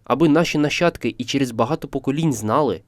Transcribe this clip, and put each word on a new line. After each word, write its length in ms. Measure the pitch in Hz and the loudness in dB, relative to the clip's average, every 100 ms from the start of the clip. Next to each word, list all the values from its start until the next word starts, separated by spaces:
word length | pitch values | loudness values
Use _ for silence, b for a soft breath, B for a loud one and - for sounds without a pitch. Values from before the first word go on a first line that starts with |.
аби 240 | - 127 165 | -4 2 4
наші 300 | 151 170 156 | 4 2 0
нащадки 560 | 147 - 175 - 120 - | 0 2 -2 0 -6 -6
і 60 | |
через 260 | 120 139 127 | -4 -2 -2
багато 380 | 113 120 156 143 | 0 -2 -2 -6
поколінь 440 | 135 139 139 165 | -6 -4 -2 0
знали, 480 | 117 107 127 143 82 | -2 0 2 2 -2